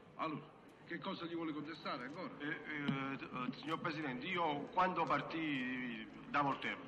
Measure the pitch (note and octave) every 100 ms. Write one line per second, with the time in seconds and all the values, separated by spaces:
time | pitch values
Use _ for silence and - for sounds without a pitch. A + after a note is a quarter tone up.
0 | - - D#3+ C#3+ - - - - - E3+
1 | G3 F3+ E3 E3 D#3+ D3+ D3 D#3+ F#3+ D3
2 | B2+ E3+ C#3+ C#3+ D3 D#3+ - D3+ C#3 C3+
3 | C3+ C#3 E3 B2+ B2+ - D3 D#3+ F3 D3+
4 | D3 B2 E3+ F3+ E3 C#3+ - F3+ F#3 E3+
5 | D#3 D3 - E3 D#3 C3+ B2+ B2+ B2 A2+
6 | G#2+ - - C#3 C#3+ B2+ A#2 G3+